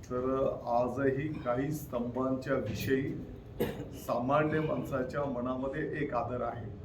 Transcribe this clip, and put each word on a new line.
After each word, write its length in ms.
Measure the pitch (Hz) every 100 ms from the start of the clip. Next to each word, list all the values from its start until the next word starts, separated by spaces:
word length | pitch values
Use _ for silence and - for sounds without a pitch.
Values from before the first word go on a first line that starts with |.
| -
तर 360 | 127 127 135 139 - 120
आजही 680 | 120 123 117 139 135 156
काही 380 | - 123 123 147
स्तंभांच्या 800 | 151 - 120 120 127 131 131 147
विषयी 640 | 127 110 113 139 135 143 - - - - - - - 143
सामान्य 680 | - - 120 123 147 156 156
माणसाच्या 640 | 151 127 107 135 127 151 135
मनामध्ये 760 | 123 123 127 135 147 151 151
एक 120 | -
आदर 280 | 120 113 123
आहे. 380 | 120 - - -